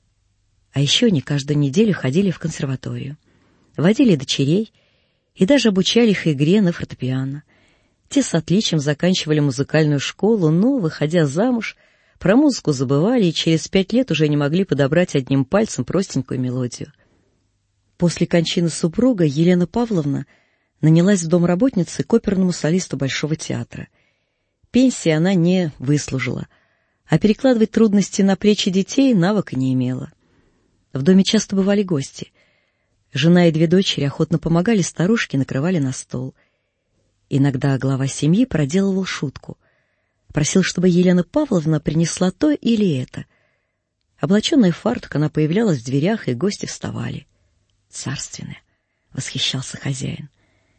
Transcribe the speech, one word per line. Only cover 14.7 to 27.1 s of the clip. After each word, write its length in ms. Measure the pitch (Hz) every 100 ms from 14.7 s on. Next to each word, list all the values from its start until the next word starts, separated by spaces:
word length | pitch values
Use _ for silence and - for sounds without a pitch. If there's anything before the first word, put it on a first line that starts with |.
| 135 139 160 180
одним 300 | 147 127 139
пальцем 400 | 131 196 220 -
простенькую 560 | 123 170 196 135 - 127
мелодию. 520 | 127 123 123 - - _ _ _ _ _ _ _ _ _ _ _
После 300 | 175 - 170
кончины 420 | 175 165 - 170
супруга 560 | - 175 160 247 214
Елена 440 | 156 135 170 180 175
Павловна 580 | 226 240 190 143 135 135 _ _ _ _ _
нанялась 420 | 151 160 180 202
в 60 | 165
домработнице 720 | 175 170 175 262 196 160 -
к 100 | 135
оперному 380 | 226 - 190 185
солисту 460 | 160 156 185 - 135
Большого 400 | 135 - 151 156
театра. 500 | - 123 120 - - _ _ _ _ _ _ _ _
Пенсии 380 | 240 254 - 165
она 240 | 156 175
не 360 | 190 170 185 165 -
выслужила, 680 | 127 147 - 131 123 - - _ _ _ _ _
а 120 | _